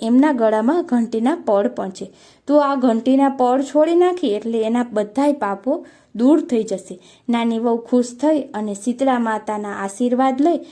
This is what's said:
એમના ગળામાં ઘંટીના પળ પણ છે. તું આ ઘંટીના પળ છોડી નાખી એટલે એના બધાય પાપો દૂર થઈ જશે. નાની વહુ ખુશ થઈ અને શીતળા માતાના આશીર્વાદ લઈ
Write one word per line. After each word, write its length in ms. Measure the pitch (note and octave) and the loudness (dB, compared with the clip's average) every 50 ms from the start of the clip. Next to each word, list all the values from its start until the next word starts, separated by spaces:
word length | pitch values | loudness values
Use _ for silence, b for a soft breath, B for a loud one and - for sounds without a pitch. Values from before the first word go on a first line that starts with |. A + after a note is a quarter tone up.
એમના 300 | A3+ A3+ A#3+ C4 C#4+ D#4 | 0 2 4 4 4 4
ગળામાં 500 | C#4+ A#3 A3+ A3 G#3+ G#3+ A3 A#3+ E4 F4+ | 2 2 2 2 2 2 2 0 0 0
ઘંટીના 520 | E4+ - B3+ A#3+ A3+ A3+ - A3 A#3 B3+ E4 | 0 0 0 0 0 0 -2 -2 0 -2 -2
પળ 340 | E4+ - A#3+ G#3 G3 G#3 B3 | -2 -2 0 0 2 0 0
પણ 220 | - - G3+ F#3+ | -4 -6 -8 -8
છે. 220 | F#3+ - F#3+ F#3+ b b b b b b _ | -10 -12 -14 -16 b b b b b b _
તું 180 | - C#4+ D4 C#4+ | 2 2 4 4
આ 100 | C#4 C#4 | 2 0
ઘંટીના 540 | C4+ A#3+ B3+ A3+ A3+ A#3+ C4 C4 C4+ C#4 C#4 | 0 2 2 2 2 2 2 2 4 4 2
પળ 340 | C4 C4+ B3+ B3 B3+ C#4 | 2 2 2 2 2 0
છોડી 320 | C#4 - - D4+ D#4 E4 E4+ | 0 0 2 2 2 4 4
નાખી 340 | F4 F4+ F4+ F4+ F4+ D4+ B3+ | 4 4 2 2 0 -2 -2
એટલે 340 | G3+ G#3 G#3+ A3+ A3+ A3+ | -2 -4 -4 -4 -2 -2
એના 240 | A3 A3 A#3 A#3+ A#3+ A#3+ | -2 0 0 -2 -2 -2
બધાય 400 | G#3+ G#3+ G#3 G#3 - C4 C#4 D4 | -2 -4 -4 -2 -2 0 0 0
પાપો 540 | C#4+ C#4+ G#3+ G3+ G3 G3 - B3+ D4+ F4 B B B B B B - | 0 0 -2 -4 -4 -4 -4 -4 -4 -4 B B B B B B -4
દૂર 260 | G#3 A#3+ C4+ D#4+ D#4 | 0 2 4 4 4
થઈ 220 | - - B3 A3 | 2 0 -2 -2
જશે. 380 | G#3+ - G3 F#3 - - F#3 b b b b b b - | -2 -2 -6 -8 -8 -12 -18 b b b b b b -2
નાની 300 | A#3 A#3 A#3 A#3 A3+ A3 | -2 0 0 -2 -2 -2
વહુ 180 | A#3 A#3+ A#3 | -2 -2 -2
ખુશ 400 | A#3 A#3 - B3 B3 A#3+ B3 - - | -2 -2 0 0 0 0 0 -4 -2
થઈ 200 | C#4 D#4 D#4 C#4+ | 0 0 0 0
અને 340 | C4 - - G#3+ G#3+ G#3 G3+ | -2 -4 -8 -8 -8 -8 -8
શીતળા 440 | G3+ - B3 A#3+ B3 C4+ B3+ A3+ A#3+ | -6 -6 -6 -4 -2 0 0 0 0
માતાના 540 | A#3 A3+ A3 G#3+ - - G#3+ G#3 G#3 G3+ | 0 -2 -4 -4 -4 -6 -8 -6 -8 -8
આશીર્વાદ 680 | G3+ G3+ G3 G3 G3 - B3 B3 B3 A#3+ C4 C4+ B3+ C4 | -8 -8 -8 -8 -4 -4 -2 0 0 0 0 0 0 2
લઈ 180 | C#4+ F4 E4+ C#4 B B | 2 0 0 -2 B B